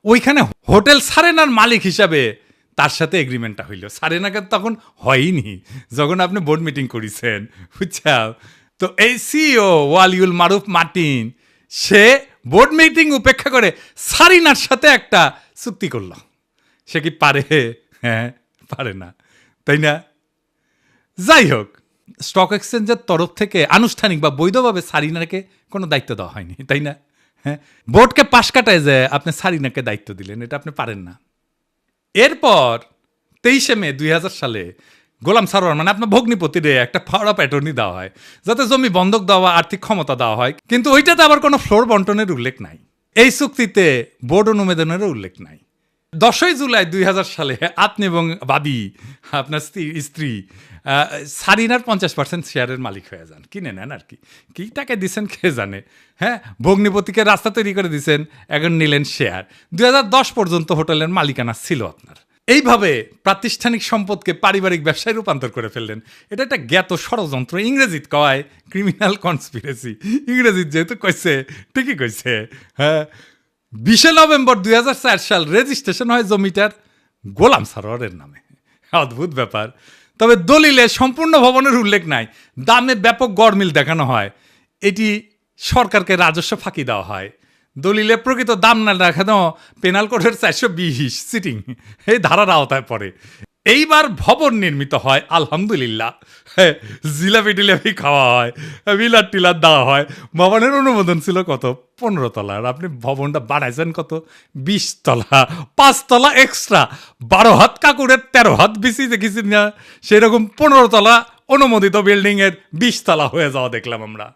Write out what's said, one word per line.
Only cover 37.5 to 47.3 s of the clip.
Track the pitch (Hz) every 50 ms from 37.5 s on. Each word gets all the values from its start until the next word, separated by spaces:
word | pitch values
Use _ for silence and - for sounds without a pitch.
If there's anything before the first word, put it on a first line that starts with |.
| 147 139 143 156
দেওয়া | 151 120 110 95
হয়, | 90 92 92 95 _ _ - - - _ _
যাতে | - 240 277 269
জমি | 214 269 262 262 240
বন্ধক | 175 180 185 190 214 226 190
দেওয়া, | 180 202 185 185 180
আর্থিক | 170 170 165 - - 185
ক্ষমতা | - - 220 185 151 - 135
দেওয়া | 123 123 113 107
হয়, | 113 123 131 156 - _ _
কিন্তু | 233 247 226 294
ওইটাতে | 269 285 277 339 339 339
আবার | 320 302 302 294
কোনো | 302 285 285 -
ফ্লোর | - - 208 214 247
বন্টনের | 233 226 202 190 214 208 208 220 185
উল্লেখ | 165 123 120 131 131 _
নাই। | 101 76 80 - _ _ _ _ _ _ _
এই | 220 240 262
চুক্তিতে | - - 294 277 277 - 240 190 - 208 185 156 131 123 113 _ _ _ -
বোর্ড | 120 160 196 214 220
অনুমোদনেরও | 220 208 196 185 180 160 160 160 170 185 208 196
উল্লেখ | 143 110 95 92 _ -
নাই। | 92 78 78 _ _ _ _ _ _ _ _ _ _ _ -
দশই | 160 202 240 - - 339 359 339
জুলাই | 254 285 262 240 214 185
দুই | 160 165 190 185
হাজার | 190 185 190 185
সালে | -